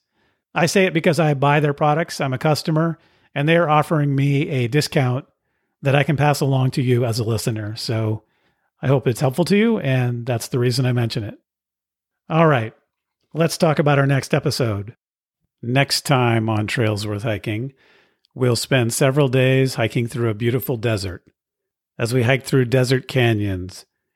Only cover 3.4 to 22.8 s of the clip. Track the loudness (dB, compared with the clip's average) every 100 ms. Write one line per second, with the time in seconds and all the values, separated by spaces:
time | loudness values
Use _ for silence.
3.4 | 2 2 4 2 2 0 0 2 2 0
4.4 | 0 -2 0 0 0 0 0 -2 -6 _
5.4 | _ _ _ _ 0 2 2 2 2 2
6.4 | 0 2 0 0 0 2 0 -2 -2 -2
7.4 | -2 -4 -6 -8 -6 -2 -2 -4 -8 _
8.4 | _ _ _ _ 0 0 0 0 0 0
9.4 | 2 2 2 0 0 0 0 -4 -4 -6
10.4 | -4 -2 0 0 0 0 -2 -4 -8 -12
11.4 | _ _ _ _ _ _ _ _ -4 2
12.4 | 4 2 -2 -10 _ _ _ _ _ -2
13.4 | -2 0 0 2 2 2 2 0 0 -2
14.4 | -2 -2 -2 -4 -8 -16 _ _ _ _
15.4 | _ _ -2 0 0 -2 0 2 4 2
16.4 | 0 -2 -2 -2 -2 -2 -4 -6 -4 -6
17.4 | -6 -6 -8 -12 _ _ _ _ _ -2
18.4 | 0 0 0 0 0 0 0 2 2 2
19.4 | 2 2 2 0 -2 -2 -4 -2 -4 -2
20.4 | -2 -2 -4 -4 -2 -2 -4 -10 _ _
21.4 | _ _ _ _ _ -8 -2 0 2 0
22.4 | 0 0 2 2